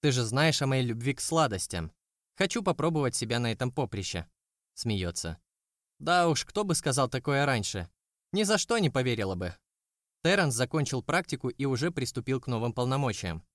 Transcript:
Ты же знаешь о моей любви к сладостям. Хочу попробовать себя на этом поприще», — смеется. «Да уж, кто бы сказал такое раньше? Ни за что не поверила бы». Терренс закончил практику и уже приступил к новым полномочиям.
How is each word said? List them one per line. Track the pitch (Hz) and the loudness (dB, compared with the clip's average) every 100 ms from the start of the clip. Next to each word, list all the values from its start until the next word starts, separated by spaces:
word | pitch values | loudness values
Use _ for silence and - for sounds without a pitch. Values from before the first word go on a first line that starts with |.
Ты | 147 | 2
же | 127 | 2
знаешь | 113 123 160 - | 0 4 4 4
о | 135 | 2
моей | 131 | 2
любви | 123 113 123 | 0 -2 -2
к | 143 | -2
сладостям. | - 165 147 95 - 90 80 _ _ _ _ - | 0 2 2 0 -4 -4 -6 _ _ _ _ -2
Хочу | 190 233 | -2 0
попробовать | 190 165 156 156 135 | -2 0 0 2 0
себя | - 110 117 | -2 -2 0
на | 120 | 0
этом | 110 127 | 0 -2
поприще», — | 123 127 98 92 90 82 _ _ _ _ | -2 -2 -2 -4 -6 -8 _ _ _ _
смеется. | - 117 101 90 - 82 80 _ _ _ _ _ _ | -8 -2 0 -2 -4 -6 -8 _ _ _ _ _ _
«Да | 151 180 170 | 0 4 4
уж, | 147 - | 2 -2
кто | - | -4
бы | 202 | 0
сказал | 165 151 131 131 | 0 0 2 0
такое | 131 131 139 | 0 0 2
раньше? | 143 127 101 101 85 _ _ _ _ | 2 2 -2 -6 -8 _ _ _ _
Ни | 196 | 0
за | 208 214 | 2 2
что | - 233 | 2 2
не | 170 | 2
поверила | 135 127 113 98 | 2 0 0 -2
бы». | 90 90 - _ _ _ _ _ _ | -2 -6 -8 _ _ _ _ _ _
Терренс | 165 202 165 | 0 2 2
закончил | 117 123 160 143 131 | 2 0 0 0 -2
практику | - 165 185 151 127 | 0 -2 -2 -4 -4
и | - 139 | -2 -2
уже | 127 160 | 0 -2
приступил | 170 123 - 123 131 | -2 -4 -6 -4 -4
к | - | -2
новым | 117 117 | -2 -2
полномочиям. | 117 123 135 135 101 92 80 - | 0 0 0 0 -2 -4 -6 -10